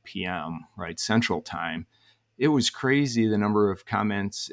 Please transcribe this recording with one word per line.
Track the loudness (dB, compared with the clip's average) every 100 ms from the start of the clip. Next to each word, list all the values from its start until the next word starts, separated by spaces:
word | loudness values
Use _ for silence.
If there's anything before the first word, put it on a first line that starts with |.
P | -14 -8
M, | -6 -4 -6 -8 -12
right, | -12 -10 -6
Central | 2 2 2 -2
Time. | -4 -6 -6 -6 -10 _ _ _ _ _
It | 2
was | 2 2
crazy | 0 2 2 2 2 2
the | 4
number | 2 4 2
of | 2
comments | -2 0 0 0 -4 -6 -10